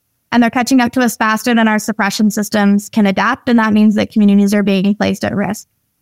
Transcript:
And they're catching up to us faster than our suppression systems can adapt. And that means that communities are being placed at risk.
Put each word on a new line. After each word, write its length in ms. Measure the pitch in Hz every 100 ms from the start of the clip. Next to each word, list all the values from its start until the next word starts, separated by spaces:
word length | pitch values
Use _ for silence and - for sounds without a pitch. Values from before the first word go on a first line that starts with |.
| _ _ -
And 120 | 240
they're 80 | 233
catching 300 | 254 240 262
up 100 | 233
to 80 | 262
us 180 | 240 -
faster 380 | 220 214 247 233
than 120 | 220
our 120 | 214
suppression 500 | - 214 202 - 214
systems 600 | 214 202 214 202 202 -
can 180 | 226 202
adapt. 420 | 190 208 269 -
And 80 | 233
that 160 | 220
means 220 | 214 214 208
that 160 | 208
communities 420 | 220 202 202 202
are 80 | 208
being 320 | 196 196 196
placed 300 | 208 190 190
at 120 | 208 196
risk. 320 | 190 214 - _ _ _